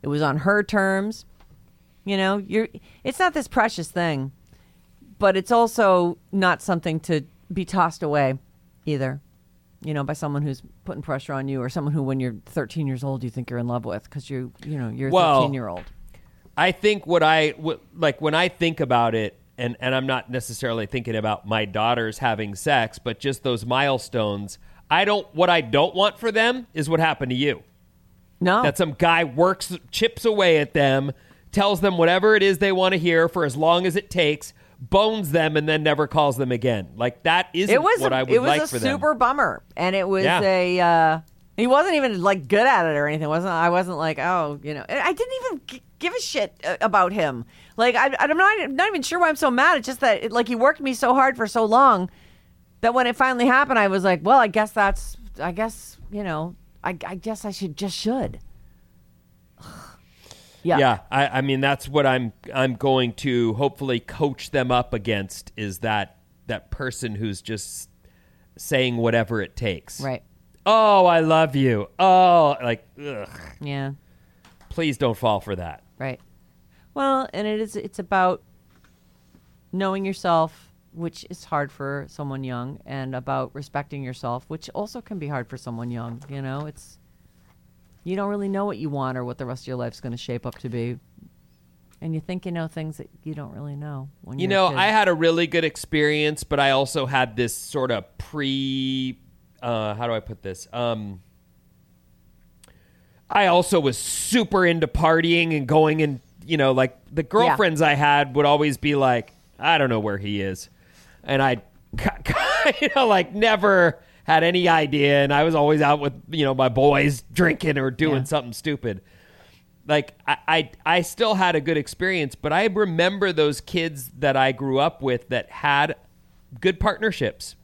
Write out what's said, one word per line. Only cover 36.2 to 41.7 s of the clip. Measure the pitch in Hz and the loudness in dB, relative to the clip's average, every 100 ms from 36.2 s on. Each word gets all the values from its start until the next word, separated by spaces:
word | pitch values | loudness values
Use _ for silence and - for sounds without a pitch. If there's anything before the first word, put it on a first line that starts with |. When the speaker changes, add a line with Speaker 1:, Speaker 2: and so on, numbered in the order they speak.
| 147 123 | 2 0
Speaker 2:
them | 131 | -2
again. | 120 127 110 90 80 | 0 0 -2 -6 -4
Like, | 120 - | -4 -2
that | 170 170 185 | 0 0 0
isn't | 165 196 | -4 2
Speaker 1:
It | 233 | 2
was | 349 453 | 4 2
Speaker 2:
what | - | 2
Speaker 1:
a, | 131 | 0
Speaker 2:
I | |
would | 127 | 2
Speaker 1:
it | 226 | 2
was | 254 | 4
Speaker 2:
like | 302 | 2
Speaker 1:
a | 302 | 0
Speaker 2:
for | - | -2
them. | 240 277 | -2 0
Speaker 1:
super | 302 | 0
bummer. | 311 240 285 208 98 - - | 2 0 2 0 -2 -12 -4
And | 180 190 | -2 0
it | 185 | 0
was | 190 | 0
Speaker 2:
Yeah. | 190 180 | 2 2
Speaker 1:
a, | 196 185 180 180 | 2 2 2 2
uh, | 175 165 160 160 160 _ _ - | 4 4 4 0 -6 _ _ -4
he | |
wasn't | 233 | 2